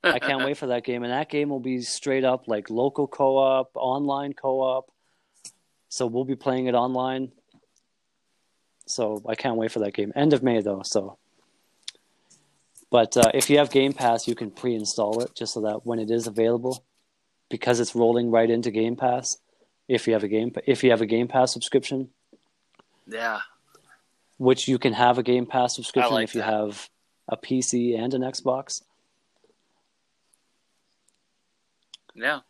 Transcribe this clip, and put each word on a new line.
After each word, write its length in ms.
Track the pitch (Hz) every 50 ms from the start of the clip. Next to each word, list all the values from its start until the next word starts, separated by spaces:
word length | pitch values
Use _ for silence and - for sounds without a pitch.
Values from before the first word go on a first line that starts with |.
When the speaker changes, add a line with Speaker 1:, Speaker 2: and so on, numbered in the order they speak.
| -
Speaker 1:
I 160 | 185 147 127
can't 260 | - 131 139 135 -
Speaker 2:
<laughs> 0 |
Speaker 1:
wait 120 | 139 147
for 100 | - - 131
that 140 | 123 123 -
game. 180 | - 123 123 120
And 80 | 120 123
that 160 | 139 156 -
game 200 | - 147 147 147
will 120 | 143 135
be 220 | 120 131 131 123 120
straight 420 | - - - - 143 135 135 131
up, 240 | 131 127 127 - -
like, 220 | 117 107 98 -
local 360 | 110 113 123 139 135 - 143
co-op, 640 | 135 - - 143 135 135 135 135 135 131 131 131 - _
online 560 | - - 127 127 139 143 143 139 139 143 143 139
co-op. 580 | - - 135 131 131 131 131 127 131 131 _ _ _ _ _ _ _ _ _ _ _ _ - _ _ _ _ _ _ _ _
So 180 | - - 127
we'll 180 | 120 113 123 131
be 100 | 131 135
playing 300 | 127 - 139 131 131 127
it 80 | 127 123
online. 560 | 120 120 127 127 127 127 131 131 131 131 131 _ _ _ _ _ _ _ _ _ _ _ _ _ _ _ _ _ _ _ _ _ _ _ _ _ _ _ _ _ _ -
So 360 | - - - 117 104 107 104 107 113
I 80 | 113
can't 200 | - - 135 117
wait 140 | 113 113 113
for 80 | - 117
that 120 | 107 101 101
game. 180 | - 104 101 -
End 160 | 143 143 156 147
of 100 | 127 123
May, 180 | 131 120 113
though. 220 | 101 104 101 95 101
So, 340 | - - 107 95 98 - _ _ _ _ _ _ _ _ _ _ _ _ _ _ - - _ _ _ _ _ _ _ - _ _ _ _ _ _ _ _ - _ _
but, 260 | - 120 113 107 -
uh, 140 | 127 117 113 113
if 140 | 135 127 -
you 80 | 147 143
have 120 | 147 131
Game 220 | - 139 135 139 139
Pass, 360 | - 131 120 117 113 - -
you 60 | 120
can 160 | - 120 104
pre-install 720 | 95 - - 127 117 113 107 104 - - 110 104 110 113
it 140 | 120 - _
just 200 | - 117 110 -
so 60 | 117 107
that 220 | 107 107 110 _
when 120 | 117 120 117
it 120 | 110 107
is 160 | 117 117 113
available, 580 | 117 101 110 113 113 120 117 117 127 131 127 _ _ _ _ _ _ _ _ _ _ _ _ _ _
because 300 | - 113 - - 123 117
it's 140 | 120 110 -
rolling 360 | 120 117 117 117 120 120 120
right 200 | 113 113 113 113
into 200 | 117 117 117 120
Game 260 | 101 110 113 113 120
Pass. 400 | 123 131 127 123 127 123 - - _ _ _ _ _ _ _ _ _ _
If 200 | _ 131 113 - -
you 60 | 113
have 100 | 107 101
a 40 | 101
Game 220 | 104 110 113 123
Pa-, 120 | 120 - -
if 160 | - 135 - -
you 80 | 127
have 100 | 117 107 117
a 40 |
Game 220 | 104 113 113 123 120
Pass 240 | - 135 127 127 -
subscription, 580 | 123 - - - 135 127 - 143 135 135 127 _ _ _ _ _ _ _ _ _ _ _ _ _ _ _ _ _ _ _
Speaker 2:
Yeah. 340 | - 107 110 117 117 110 104 - - _ _ _ _ _ - _ _ - _ _ _ _ _ _ _ _ _
Speaker 1:
which 280 | 131 127 131 127 - -
you 100 | 131 120
can 160 | - 135 113
have 240 | 110 123 123 123 127
a 40 | 117
Game 240 | 123 123 123 123
Pass 280 | - - 131 123 120 -
subscription 360 | - 117 - - 131 123 120 113
Speaker 2:
I 20 |
like 80 | 110 110
Speaker 1:
if 100 | 110 -
you 60 | 117
Speaker 2:
that. 100 | 107 98 110
Speaker 1:
have 360 | 107 107 104 101 - - - _ _ _ _ _ _ _ -
a 80 | -
P 240 | - - - 131 131 123
C 320 | - - 120 120 120 120
and 180 | 110 113 123 131
an 80 | 127 127
Xbox. 600 | 131 131 - - 131 127 131 139 - - - _ _ _ _ _ _ _ _ _ _ _ _ _ _ _ _ _ _ _ _ _ _ _ _ _ _ _ _ _ _ _ _ _ _ _ _ _ _ _ _ _ _ _ _ _ _ _ _ _ _ _ _ _ _ _ _ _ _ _ _ _ _ - - _ _ -
Speaker 2:
Yeah. 260 | - 113 135 151 135 - _